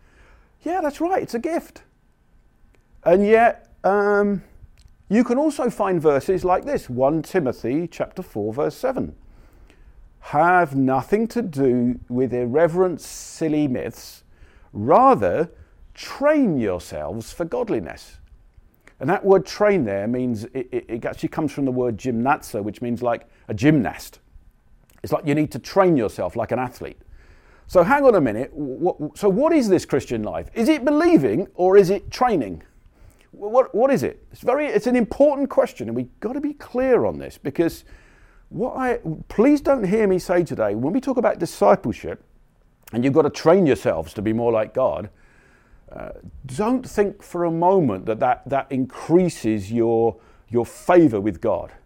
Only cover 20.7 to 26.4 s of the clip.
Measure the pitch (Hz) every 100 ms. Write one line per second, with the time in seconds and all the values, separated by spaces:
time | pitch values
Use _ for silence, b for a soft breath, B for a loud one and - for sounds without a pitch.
20.7 | 123 - 117 139 - 156 - 156 - 139
21.7 | 127 123 107 131 113 123 151 - 113 104
22.7 | 101 123 117 120 117 - b b 110 131
23.7 | 156 90 - - - _ - _ _ _
24.7 | _ _ _ - 147 151 147 151 123 -
25.7 | - 185 156 104 - 92 113